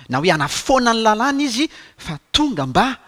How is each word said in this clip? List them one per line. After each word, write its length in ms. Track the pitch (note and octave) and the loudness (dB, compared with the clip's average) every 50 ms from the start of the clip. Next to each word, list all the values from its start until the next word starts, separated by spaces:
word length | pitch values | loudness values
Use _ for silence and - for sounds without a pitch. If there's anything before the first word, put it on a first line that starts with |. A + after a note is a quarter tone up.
| - - | -8 -4
na 100 | B2 C3 | -4 0
hoe 160 | D3+ F#3 E3+ | 2 2 0
hanafoana 560 | D#3 C#3+ C#3 - - - - C4+ C4 B3 A#3+ | 0 0 -4 -4 -4 0 2 2 2 4 2
ny 140 | A3+ A3+ A3 A3 | 2 2 2 2
lalàna 400 | G#3+ G#3+ A#3 C#4 C#4 C#4 D4 C#4+ | 2 2 0 0 0 0 -2 -2
izy, 240 | A3 A#3 D4+ D#4+ - - - - _ | -2 -2 -4 -4 -6 -10 -20 -20 _
fa 240 | - - - D#3+ C#3+ _ _ | -16 -12 -12 -12 -12 _ _
tonga 360 | - - D4+ D4 A#3+ D3+ C3+ C3 | 0 0 0 0 -2 -4 -4 -2
mba 240 | B2+ E3+ A3 C4+ B3 - _ | 0 0 0 0 -2 -8 _